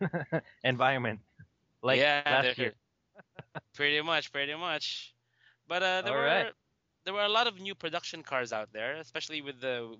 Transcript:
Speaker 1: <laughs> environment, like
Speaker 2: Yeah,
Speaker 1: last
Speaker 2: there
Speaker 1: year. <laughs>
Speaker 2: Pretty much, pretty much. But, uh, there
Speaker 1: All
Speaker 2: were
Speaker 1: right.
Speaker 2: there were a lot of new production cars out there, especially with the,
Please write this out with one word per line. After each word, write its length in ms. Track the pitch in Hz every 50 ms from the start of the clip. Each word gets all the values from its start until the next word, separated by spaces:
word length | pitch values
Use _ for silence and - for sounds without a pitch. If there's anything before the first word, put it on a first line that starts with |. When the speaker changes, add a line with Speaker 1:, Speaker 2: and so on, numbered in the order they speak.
| 196 165 - 170 143 -
Speaker 1:
<laughs> 360 | - 160 - - - _ -
environment, 560 | 127 123 110 127 131 135 131 120 113 107 107 - _ _ _ - - _ _ _ _ _ _ -
like 160 | 123 131 127
Speaker 2:
Yeah, 220 | 139 147 147 143 143
Speaker 1:
last 180 | 147 143 135 135
Speaker 2:
there 100 | 127 123
Speaker 1:
year. 160 | 127 127 110 - _ _ _ _ _ _ _ _ 208 -
<laughs> 480 | _ _ 175 - - _ 151 - _ _
Speaker 2:
Pretty 260 | - 143 143 147 151
much, 320 | 151 165 165 151 139 - -
pretty 220 | 139 139 139 151
much. 600 | 160 175 175 156 151 - - - - - - _ _ _ _ _ _ _ - _ _ _ _
But, 140 | 165 180 185
uh, 180 | 185 185 185 185
there 100 | 202 135
Speaker 1:
All 40 | 139
Speaker 2:
were 60 | 139
Speaker 1:
right. 280 | 147 165 196 - - - _ _ _ _ _ _ _ _ _ _
Speaker 2:
there 80 | 185 196
were 80 | 202 208
a 60 | 208
lot 180 | 208 220 240
of 140 | 233 202 180
new 140 | 190 196 190
production 480 | - - 165 156 170 - - - 165 151
cars 280 | - 143 131 123 113 113
out 180 | 107 107 104 104
there, 240 | 107 113 123 143
especially 460 | 160 156 - _ 160 - - 156 151 143
with 180 | 139 135 123
the, 340 | 127 131 123 120 117 113 113